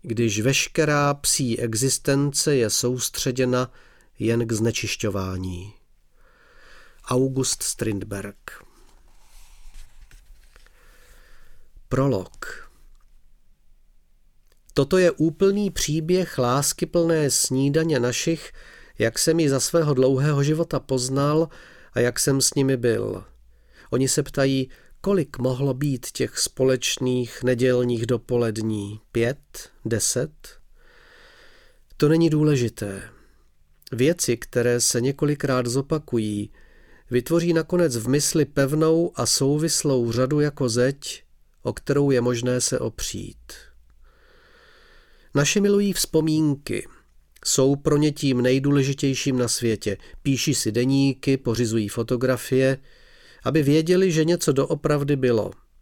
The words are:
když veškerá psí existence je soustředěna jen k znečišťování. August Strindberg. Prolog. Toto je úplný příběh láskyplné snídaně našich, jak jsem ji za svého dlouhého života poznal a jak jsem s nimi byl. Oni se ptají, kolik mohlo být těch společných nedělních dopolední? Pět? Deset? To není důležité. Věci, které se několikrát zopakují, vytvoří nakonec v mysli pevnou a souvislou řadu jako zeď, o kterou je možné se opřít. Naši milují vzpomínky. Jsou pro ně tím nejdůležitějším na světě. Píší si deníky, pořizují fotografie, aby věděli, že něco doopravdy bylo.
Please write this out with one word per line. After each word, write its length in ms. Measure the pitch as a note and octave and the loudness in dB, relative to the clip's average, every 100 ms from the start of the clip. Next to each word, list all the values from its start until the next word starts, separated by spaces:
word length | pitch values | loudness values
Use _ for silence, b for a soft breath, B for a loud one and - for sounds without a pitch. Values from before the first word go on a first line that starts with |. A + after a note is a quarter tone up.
když 380 | - A2+ A#2 G2+ | -6 -2 -2 0
veškerá 720 | A#2 C3+ - - D3+ D3 C#3+ | 0 0 -2 0 2 2 0
psí 460 | C#3 - - B2+ A2+ | 0 -2 -2 -2 -2
existence 960 | A#2 A2 C3+ - - C#3 C#3+ C#3 D#3 | -2 0 0 0 0 2 0 0 0
je 140 | C#3 A2 | 2 2
soustředěna 1000 | - B2 B2+ - - C3+ B2+ B2+ B2 B2+ b b b b _ | 0 -2 -2 -6 -4 -4 0 0 0 -2 b b b b _
jen 280 | A2 A#2 A#2 | 0 0 0
k 40 | |
znečišťování. 1200 | A2 A2+ - G#2+ - A2 F#2+ F#2 F#2 F#2 F2 G2 - _ _ _ b b b b b b b b b | 0 0 -2 -6 -4 -4 -2 -4 -6 -6 -8 -12 -20 _ _ _ b b b b b b b b b
August 580 | - B2+ C3+ C3 B2+ - | -4 0 0 0 -4 -4
Strindberg. 1000 | - - A2 G2+ G#2 G2 G2+ - - - b b b b b - - - - - - - - - - - - - b b b b b b b b b b b b b b - | -6 -4 -4 -4 -6 -10 -10 -16 -20 -20 b b b b b -20 -20 -20 -20 -20 -18 -18 -18 -20 -20 -20 -20 -20 b b b b b b b b b b b b b b -4
Prolog. 840 | B2+ C#3 G#2 F2+ - - - - - - - - - - - - _ - - _ - _ _ _ _ _ _ - | 0 0 0 -6 -14 -14 -14 -18 -20 -20 -20 -20 -20 -20 -20 -20 _ -20 -20 _ -20 _ _ _ _ _ _ -4
Toto 240 | - C#3 F#3 | -2 2 4
je 140 | F3+ | 2
úplný 580 | - D#3+ D3 G3 G3+ G3+ | 2 -2 2 0 2 -2
příběh 680 | - - D#3 D#3+ F3+ F3 - | -2 -2 -2 0 0 0 -2
láskyplné 920 | B2 C3 C#3 - F3+ F3 E3 D#3+ D3 | 0 0 -2 -4 -2 0 2 2 2
snídaně 680 | - - C3 C#3 D3+ E3 C#3 | 0 0 0 2 2 0 0
našich, 520 | B2 B2 - E3 - B B B B - | 0 -2 -2 -4 -8 B B B B -2
jak 200 | A2+ - | -2 0
jsem 200 | - E3 | 0 2
ji 100 | D3+ | 2
za 100 | C3+ | 2
svého 340 | - E3+ D3+ | 2 2 2
dlouhého 500 | C3 C3 C3+ D3 C#3 | 4 4 4 2 2
života 360 | C#3+ D#3 E3+ C#3 | 2 0 -2 -4
poznal 680 | - C3 B2 C3+ C#3+ D#3 D#3+ B B B B | -2 -4 0 0 2 2 0 B B B B
a 60 | B2 | 0
jak 200 | A#2+ - | 0 0
jsem 220 | - C3+ | 0 2
s 120 | C3 | 0
nimi 240 | D3 C3+ C3 | 2 0 2
byl. 460 | A#2+ G#2+ G#2+ G2 F#2+ - - b b b b | 0 0 -2 -8 -14 -20 -20 b b b b
Oni 180 | B2+ C3 | -2 0
se 160 | - | 0
ptají, 460 | C#3 - C3+ C3+ B2+ b b b | -2 0 0 0 -2 b b b
kolik 360 | G3 G3+ C#3+ - | -2 0 -2 -4
mohlo 360 | B2+ B2+ C#3 | -4 0 -2
být 380 | B2+ C#3+ B2+ - | -2 -2 -4 -8
těch 280 | - A#2+ - | -6 -4 -4
společných 1040 | - - C3 C3 - - B2+ B2+ A#2 - | -6 0 0 2 -2 -2 -2 -2 -4 -4
nedělních 640 | B2+ B2 B2+ B2 B2 A#2 | -2 2 2 2 2 -2
dopolední? 960 | A2+ A#2+ - A#2+ A#2 G#2+ A2 G#2+ G2+ A2 _ | -2 -2 0 0 0 -2 -2 -4 -6 -12 _
Pět? 580 | A#2 A#2 C#3+ _ - - _ | -2 -2 -2 _ -18 -18 _
Deset? 460 | - A2 - B2 D3+ - - - - b b b b b b b b b b b b - | -4 -2 -2 -2 -4 -10 -20 -20 -20 b b b b b b b b b b b b 0
To 120 | D3 | 4
není 200 | E3 E3 | 4 4
důležité. 800 | D3+ D3+ C#3 A#2 - G2+ G2 - b b b b _ _ _ - | 4 4 2 0 -2 -10 -10 -14 b b b b _ _ _ -12
Věci, 460 | A#2 C3+ F3 - A#2 | 0 0 2 -2 -2
které 440 | - B2 A#2+ A#2+ | -2 0 0 0
se 200 | - B2 | 0 0
několikrát 640 | B2+ C#3+ D3 D3 C#3 B2+ | -2 0 -2 -2 -2 -2
zopakují, 840 | A#2+ C3 C3+ D#3 - A#2 G#2+ G#2 G#2 b b b b b - | 0 -4 -2 -6 -2 -2 -2 -4 -6 b b b b b -2
vytvoří 420 | A#2+ A#2+ E3+ E3+ | -2 0 0 2
nakonec 440 | E3 D#3+ F3+ E3 A#2+ | 0 0 0 2 0
v 100 | A#2 | 0
mysli 380 | C#3+ D3 D#3+ | 0 2 0
pevnou 640 | C#3+ - C3+ D#3 D#3+ E3 E3+ | 0 0 0 2 2 2 0
a 100 | - | -2
souvislou 840 | A#2+ - C#3 D3+ D#3+ - D3 C3 A#2 | -2 0 2 2 0 -2 0 0 0
řadu 280 | A2+ C3 D3 | 0 0 2
jako 300 | D3 C#3+ B2+ | 0 0 -2
zeď, 540 | A#2 B2+ C#3 - - _ _ _ _ | 2 0 -2 -12 -14 _ _ _ _
o 100 | A#2+ | -8
kterou 380 | - - C#3+ C#3+ | -8 -2 2 4
je 100 | B2+ | 2
možné 400 | A#2+ A#2+ B2+ B2 | 2 0 0 0
se 180 | - C3 | -2 -2
opřít. 760 | A#2 - - G2 G2 - - - - - - - b b b b b b b b b b b b b | -4 -6 -8 -8 -12 -16 -20 -20 -20 -20 -20 -20 b b b b b b b b b b b b b
Naši 260 | C#3 D3 G#3 | 0 2 2
milují 320 | G3+ G3+ G3+ | 2 2 2
vzpomínky. 920 | - - D#3 D#3+ D#3 D#3 C#3+ - G2+ - b b - _ - | -2 0 0 2 2 2 0 -4 -8 -8 b b -20 _ -10
Jsou 300 | - - C3+ | -2 2 4
pro 220 | C#3+ D3+ D3 | 2 2 2
ně 140 | D3+ | 2
tím 300 | D3 C#3 B2 | 2 0 2
nejdůležitějším 960 | B2 C3+ C#3 C#3+ C3+ C#3 C#3 C3 C#3+ B2+ | 2 2 4 2 2 0 -2 0 0 0
na 100 | A#2+ | 0
světě. 500 | - A#2+ G#2+ G#2 F#2+ B B | 0 0 0 -4 -6 B B
Píší 320 | C#3+ C3 - | -2 0 0
si 160 | A#2+ A2+ | 0 0
deníky, 640 | A2 B2+ C3+ C#3 B2+ - C3+ | 0 2 4 2 0 0 0
pořizují 520 | - A2+ A#2 A2+ G#2 | 0 0 0 0 -2
fotografie, 880 | - A#2 B2 B2+ B2 - C3 C3 C3+ b b b b b b | -4 -2 0 0 -2 0 2 2 0 b b b b b b
aby 200 | - D3+ | 0 2
věděli, 480 | C#3 D#3 D#3+ F3+ F#3+ | 4 4 4 4 4
že 140 | D#3+ | 2
něco 260 | D#3 F3 - | 2 2 2
doopravdy 640 | C3+ C#3 D3+ D3 D3 C#3+ | 0 0 -2 0 0 0
bylo. 360 | C#3 B2+ A2+ F#2+ - _ _ | 2 2 2 -2 -10 _ _